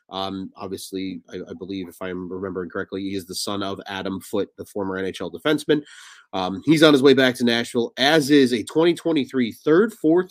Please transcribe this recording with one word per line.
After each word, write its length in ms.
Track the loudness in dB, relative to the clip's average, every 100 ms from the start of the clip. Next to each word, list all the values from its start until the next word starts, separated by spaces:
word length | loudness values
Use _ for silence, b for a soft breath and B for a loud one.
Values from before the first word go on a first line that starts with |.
| _
Um, 420 | -10 -8 -8 -10
obviously, 680 | -12 -12 -12 -10 -10 -8 -10 -14
I, 80 | -16 -14
I 40 |
believe, 340 | -14 -10 -10 -10
if 120 | -12
I'm 280 | -10 -10 -10
remembering 380 | -10 -8 -8 -8
correctly, 320 | -10 -10 -8
he 140 | -8
is 100 | -8
the 100 | -8
son 280 | -10 -8 -6
of 180 | -6 -8 -10
Adam 340 | -8 -6 -8
Foote, 340 | -6 -6 -6 -10
the 80 | -14
former 320 | -8 -6 -6
N 80 | -6
H 160 | -8
L 80 | -10
defenseman. 520 | -6 -2 0 2 0 B B B B B
Um, 280 | -6 -4 -2 2
he's 160 | 6
on 100 | 8
his 100 | 8
way 120 | 6
back 220 | 6 4 2
to 80 |
Nashville, 500 | 0 0 -2 -2 -4 0
as 340 | 2 4 4
is 220 | 4 4
a 100 | 2
twenty 280 | -2 0 0
twenty-three 600 | 0 -2 -2 -2 -2 -2
third, 420 | -2 2 4 4
fourth, 360 | 0 2 2 0